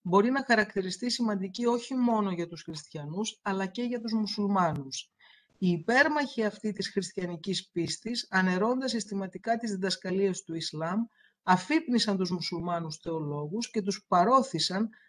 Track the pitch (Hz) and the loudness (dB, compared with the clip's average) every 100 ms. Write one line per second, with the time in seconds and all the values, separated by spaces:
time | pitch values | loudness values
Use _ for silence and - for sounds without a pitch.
0 | 175 190 226 269 262 226 208 196 185 - | 4 4 6 2 4 2 2 -2 -4 -4
1 | 247 233 226 202 190 190 240 240 - 262 | -4 0 0 0 -4 -2 0 0 -2 0
2 | 240 226 196 170 170 165 - 156 - 156 | 2 4 2 -2 -4 -8 -12 -12 -12 -10
3 | 147 175 220 - 208 196 190 214 240 240 | -8 -6 -6 -6 -4 -2 -4 -4 -4 -4
4 | 220 220 208 - 202 196 170 143 135 - | -2 -2 -2 -2 2 4 2 0 -8 -12
5 | - _ - - _ _ 185 170 165 247 | -14 _ -20 -20 _ _ 2 2 2 4
6 | 302 302 277 - 214 - 214 196 196 202 | 4 4 0 0 -2 -2 -6 -4 -4 -4
7 | 185 - 180 170 196 185 - 175 160 - | -4 -6 -6 -6 -4 -4 -4 -4 -4 -4
8 | 220 240 - 190 185 185 214 254 262 220 | -6 -8 0 2 4 4 2 0 0 -4
9 | 202 196 190 190 226 226 226 196 190 185 | -4 -6 -6 -6 -2 -2 -2 -2 -2 -2
10 | 185 190 196 180 - 165 156 151 165 202 | -2 0 0 0 -6 -6 -6 -6 -2 -2
11 | 233 _ _ _ - 185 - 311 311 240 | -4 _ _ _ 2 2 4 0 2 0
12 | - 190 180 180 165 170 175 170 160 156 | 2 0 0 -2 -4 -4 -2 -4 -4 -8
13 | 175 160 147 147 151 208 233 220 190 190 | -6 -4 -4 -4 -4 -6 -4 -4 -4 -6
14 | _ 180 196 262 262 160 - 185 220 - | _ 4 6 4 4 -2 -2 -2 -2 -6